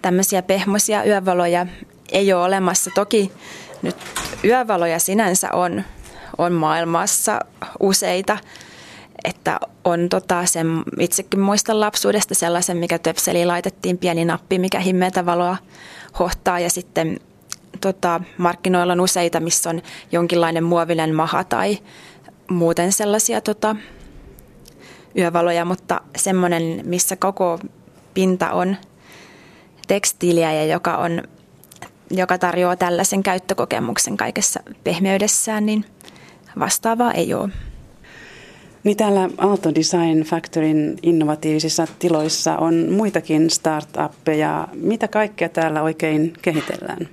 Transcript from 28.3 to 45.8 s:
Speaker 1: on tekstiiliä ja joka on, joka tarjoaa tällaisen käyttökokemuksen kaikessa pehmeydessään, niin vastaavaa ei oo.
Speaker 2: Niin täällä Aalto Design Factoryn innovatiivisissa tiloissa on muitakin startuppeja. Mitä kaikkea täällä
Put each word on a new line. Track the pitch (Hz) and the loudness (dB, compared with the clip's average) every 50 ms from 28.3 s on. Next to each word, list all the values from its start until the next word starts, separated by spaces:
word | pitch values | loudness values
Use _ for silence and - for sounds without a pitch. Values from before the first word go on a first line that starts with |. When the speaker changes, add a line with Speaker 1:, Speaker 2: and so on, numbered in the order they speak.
| 185 185 185 - | 2 2 0 -2
Speaker 1:
on | - 180 180 185 196 - - - - - - - - - - - - - - - - - - - _ - - | 0 0 0 0 -2 -4 -8 -20 -20 -20 -20 -20 -20 -20 -20 -20 -20 -20 -20 -20 -20 -20 -20 -20 _ -20 -2
tekstiiliä | - 196 202 - - - _ - 175 170 170 165 160 | -2 -2 0 0 -4 -4 _ 0 2 2 4 2 2
ja | 156 151 156 | 0 0 0
joka | 156 160 175 - 175 165 | 0 0 0 0 -2 -2
on, | - - 170 170 - - - - - - _ - _ - - - - - - _ _ _ - | -2 -2 -2 -2 -4 -6 -10 -20 -20 -20 _ -20 _ -20 -20 -20 -20 -20 -20 _ _ _ -6
joka | - 185 185 - 180 180 | -2 -2 0 0 0 0
tarjoaa | 185 175 165 180 180 180 180 | 0 0 2 2 2 0 2
tällaisen | 180 185 175 175 170 196 - 202 196 | 0 0 0 0 0 0 0 0 0
käyttökokemuksen | 196 202 185 185 - - 196 - 110 - - 113 - 117 107 - - 120 101 | 0 0 -2 -2 -4 -4 -4 -4 -2 -2 -2 -4 -2 -2 -2 -2 -4 -4 -2
kaikessa | - 110 120 - 104 101 - - - - - - _ - | -4 -4 -4 -2 -2 -2 -2 -2 -4 -10 -12 -20 _ -4
pehmeydessään, | - - 170 196 190 196 196 196 214 - - - 226 214 214 214 | -4 -2 0 0 0 2 0 0 0 0 -2 -2 -2 -2 -2 0
niin | 214 214 214 208 - - - - - - - - - - - - - - - | 0 0 -2 -4 -6 -14 -20 -20 -20 -20 -20 -20 -20 -20 -20 -20 -14 -6 -4
vastaavaa | - 196 - - - 226 226 226 240 233 | -2 -2 -2 -2 0 -2 0 2 0 0
ei | - - 170 - - | 0 0 -2 -2 -2
oo. | - - 202 190 - - - - - - - - - - - - - - - - - - - - - - - - - - | -2 -4 -4 -6 -8 -12 -12 -16 -16 -20 -20 -20 -20 -20 -20 -20 -20 -20 -20 -20 -20 -20 -20 -20 -20 -20 -20 -20 -2 0
Speaker 2:
Niin | 208 202 | 0 2
täällä | 208 220 202 202 196 185 - - - | 2 2 4 4 4 2 0 0 0
Aalto | - 202 202 196 - 165 143 | 2 2 2 2 2 2 2
Design | 160 160 - - 175 170 165 160 156 | 2 2 2 2 2 2 4 4 2
Factoryn | 156 156 170 165 - - - 165 156 156 156 156 151 147 - - | 2 2 -2 -4 -4 -2 -2 0 2 4 2 2 2 0 -4 0
innovatiivisissa | - 170 170 160 156 147 151 151 156 156 156 156 160 160 - - 165 160 - - | 2 2 4 4 4 2 0 0 0 0 0 2 0 0 0 0 -2 -2 -4 -2
tiloissa | - 175 165 151 151 160 156 - - 165 160 | 0 2 2 2 2 0 -2 0 0 0 0
on | - 160 165 165 165 165 160 | 2 2 2 2 2 2 2
muitakin | 180 202 220 202 - 160 160 - 156 156 160 165 | 2 2 2 2 0 -2 -2 2 2 4 4 4
startuppeja. | - - - 160 156 151 151 - - 151 151 147 - - - 165 156 151 151 151 156 156 156 - - | 2 0 0 0 -2 -2 -6 -6 -6 -4 -4 -6 -6 -4 -2 0 0 2 0 0 -2 -4 -6 -8 -10
Mitä | - 165 185 226 220 233 208 | -2 -2 0 0 0 -2 -2
kaikkea | - 214 214 208 208 - 175 165 | 0 0 0 0 -2 -4 -4 -2
täällä | - 170 165 160 156 156 | 0 0 0 0 0 0